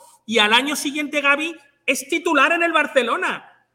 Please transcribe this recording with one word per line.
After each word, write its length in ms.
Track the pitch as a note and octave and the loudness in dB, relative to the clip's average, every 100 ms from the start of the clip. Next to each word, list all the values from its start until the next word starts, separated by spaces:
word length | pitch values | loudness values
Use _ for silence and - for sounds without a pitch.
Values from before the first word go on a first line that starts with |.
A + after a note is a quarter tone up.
| - _ - | -20 _ -2
y 100 | A3+ | 2
al 160 | G#3 | 4
año 220 | A#3 C#4 D4 | 4 2 -4
siguiente 460 | D4+ D4 D4 D4 | -4 -6 -4 -2
Gavi 340 | C#4 C#4+ D#4+ D#4+ _ _ - | 0 0 -2 -10 _ _ -4
es 200 | C4 - | -4 -4
titular 440 | E4 F4 C#4+ D4 | -4 0 2 2
en 100 | E4+ | 2
el 100 | E4+ | 0
Barcelona. 760 | D#4+ D4 C#4 A#3 E4 E4+ F3 - _ _ | 0 0 0 0 -2 -4 -6 -12 _ _